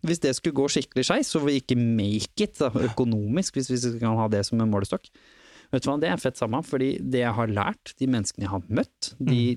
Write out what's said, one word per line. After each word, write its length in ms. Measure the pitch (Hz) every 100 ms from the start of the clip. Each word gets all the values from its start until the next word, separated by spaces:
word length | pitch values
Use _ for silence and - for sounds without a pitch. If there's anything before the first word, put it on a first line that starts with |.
Hvis 160 | 160 170
det 140 | 139 127
skulle 200 | 170 135
gå 80 | 143
skikkelig 360 | 156 - 127 127
skeis, 240 | 233 -
så 80 | 160
vi 140 | 143 139
ikke 180 | - 123
make 640 | 117 113 101 107 - -
it 160 | 208 -
da, 80 | 135
økonomisk, 840 | - 120 113 120 107 104 156 190 139
hvis 160 | 127
vi 80 | 123
skal 400 | 123 117 117 113
ha 80 | 110
det 120 | 101 98
som 140 | 117
en 100 | 110
målestokk. 380 | 101 98 98 - _ - - - - -
Vet 100 | 131
du 60 | 143
hva, 80 | 147
det 120 | 165
er 80 | 180
fett 160 | 131 -
samme, 220 | 113 127
fordi 280 | - 131 131 -
det 220 | 127 127
jeg 80 | 120
har 160 | 110 110
lært, 440 | 101 131 - - -
de 80 | 131
menneskene 380 | 120 92 -
jeg 80 | 95
har 160 | 98 92
møtt, 460 | 131 - - - -
de 220 | 131 123 120